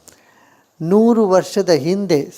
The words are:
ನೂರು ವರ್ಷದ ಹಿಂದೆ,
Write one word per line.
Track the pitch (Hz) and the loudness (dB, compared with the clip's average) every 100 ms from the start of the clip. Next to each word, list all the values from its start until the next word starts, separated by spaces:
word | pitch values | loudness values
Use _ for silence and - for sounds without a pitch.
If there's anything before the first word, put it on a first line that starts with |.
| _ _ _ _ _ _ _ - | _ _ _ _ _ _ _ -10
ನೂರು | 165 202 233 233 208 | 0 2 4 2 2
ವರ್ಷದ | 185 - 214 180 | 0 0 -4 0
ಹಿಂದೆ, | 156 160 196 196 151 160 | 0 0 -4 -2 -2 -4